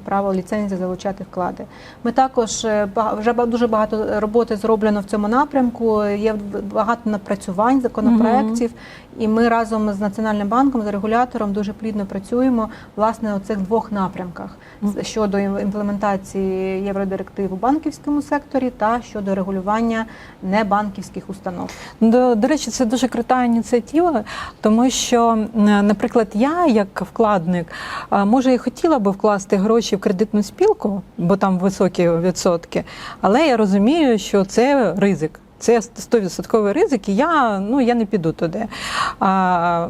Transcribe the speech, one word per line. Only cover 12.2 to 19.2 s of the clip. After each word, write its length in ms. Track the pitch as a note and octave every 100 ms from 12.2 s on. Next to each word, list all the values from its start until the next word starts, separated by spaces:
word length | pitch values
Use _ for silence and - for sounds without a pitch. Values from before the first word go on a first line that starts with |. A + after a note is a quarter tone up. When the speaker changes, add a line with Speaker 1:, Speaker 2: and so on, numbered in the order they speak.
| G3 A#3+ C4 A#3 A3 - - G3+
Speaker 1:
власне, 380 | A3 A3 A3
у 40 | G3
цих 200 | G3 G3+
двох 340 | F#3 A3 A3+
напрямках. 640 | G3+ F#3+ F#3 F3+ E3 G3 - - -
Speaker 2:
Мгм. 140 | G#3 G3
Speaker 1:
З-, 60 |
щодо 340 | F#3 A3 G#3 G3
ім-, 200 | G3 G3+
імплементації 1200 | G3+ G#3 G#3 G3+ G#3 F#3+ G3 G3 F#3+ F#3 F#3+ F#3+
євродиректив 680 | G3+ G3 F#3+ F#3+ F#3+ - F#3+
у 40 | F#3
банківському 680 | A#3+ D4+ D4+ - D4 D4
секторі 480 | C#4 D4 - C4+ B3+
та 300 | B3+ G#3+ A#3+
щодо 320 | - G#3+